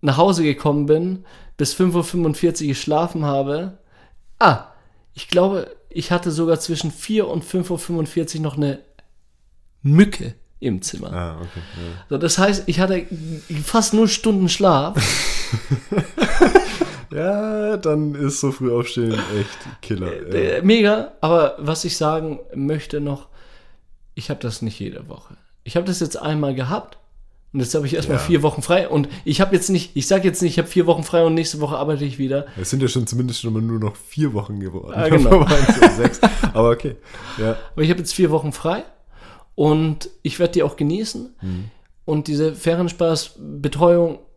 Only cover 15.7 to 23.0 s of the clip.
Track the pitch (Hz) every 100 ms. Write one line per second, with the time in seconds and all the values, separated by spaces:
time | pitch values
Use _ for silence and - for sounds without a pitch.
15.7 | 131 - 208 - - 320 - 254 381 381
16.7 | - 330 - - 147 170 202 214 214 214
17.7 | 214 165 151 151 143 139 139 143 131 127
18.7 | 120 117 - 113 107 98 104 101 - -
19.7 | - - 101 92 85 - 95 98 - 185
20.7 | 226 208 214 285 - 160 170 147 - 147
21.7 | 160 175 - 151 160 160 147 - - 139
22.7 | 151 - 151